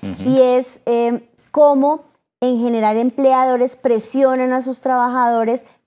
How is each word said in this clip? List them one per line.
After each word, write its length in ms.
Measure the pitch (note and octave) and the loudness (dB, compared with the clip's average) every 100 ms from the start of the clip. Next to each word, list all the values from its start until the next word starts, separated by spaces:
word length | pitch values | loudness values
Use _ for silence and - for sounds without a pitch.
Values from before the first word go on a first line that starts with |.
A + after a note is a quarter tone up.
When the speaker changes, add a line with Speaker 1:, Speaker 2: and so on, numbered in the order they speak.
Speaker 1:
Ujú. 280 | G3 F3+ B3+ | -12 -6 0
Speaker 2:
y 100 | C4 | 2
es, 400 | B3+ B3+ B3+ - - | 4 2 -2 -8 -4
eh, 400 | A#3 A#3 A#3 - _ _ | -2 -2 -4 -8 _ _
cómo 540 | D4+ D4 C4+ C#4+ D#4 - _ _ _ | 2 4 4 0 -2 -8 _ _ _
en 160 | B3+ A#3+ | -2 -2
general 400 | A#3+ A3+ G#3+ A3 | -2 0 0 0
empleadores 800 | B3 C#4 C4+ C4 C4 B3 B3 - | -2 0 2 2 2 0 -2 -2
presionan 760 | B3+ A3 - C4 C4 B3+ B3+ | -2 -2 -2 0 0 0 -2
a 80 | B3+ | -2
sus 220 | B3+ B3 | -6 -6
trabajadores 800 | C4 B3 B3 B3+ A#3+ A#3 A3+ A#3+ - _ | -2 0 0 0 0 0 0 -4 -8 _